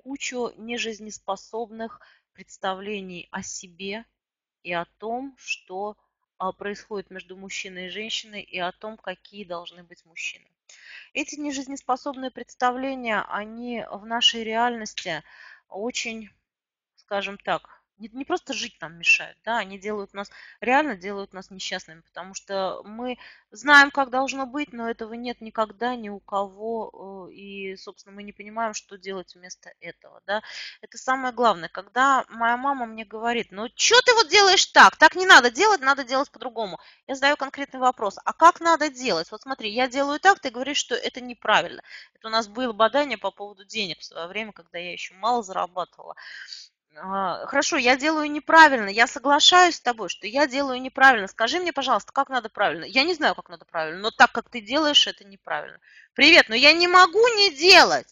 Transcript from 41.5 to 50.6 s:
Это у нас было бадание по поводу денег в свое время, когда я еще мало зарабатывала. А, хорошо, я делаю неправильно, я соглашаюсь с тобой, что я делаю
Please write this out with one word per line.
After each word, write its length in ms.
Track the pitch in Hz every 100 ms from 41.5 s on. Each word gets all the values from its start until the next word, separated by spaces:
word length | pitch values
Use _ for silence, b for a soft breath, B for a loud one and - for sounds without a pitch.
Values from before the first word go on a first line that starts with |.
| 196 165 - B B B
Это 140 | _ 226
у 20 |
нас 160 | 226 208
было 240 | 214 254
бадание 440 | 202 220 254 294 220
по 120 | 196
поводу 340 | - 208 190
денег 360 | 196 220 190 -
в 40 |
свое 240 | - - 170
время, 240 | 196 220
когда 260 | 190 170 175
я 140 | 175
еще 220 | 175 -
мало 280 | 185 214 240
зарабатывала. 720 | 185 180 180 180 165 - - B B B B B B _ _ 151
А, 480 | 185 196 185 151 120
хорошо, 300 | 285 302 311
я 200 | 240 262
делаю 340 | 302 311 302
неправильно, 580 | 294 - 320 311 262 196
я 180 | 202 247
соглашаюсь 680 | - 254 285 - 359 349 -
с 40 |
тобой, 260 | 247 226 185
что 180 | - 202
я 200 | 254 294
делаю 340 | 262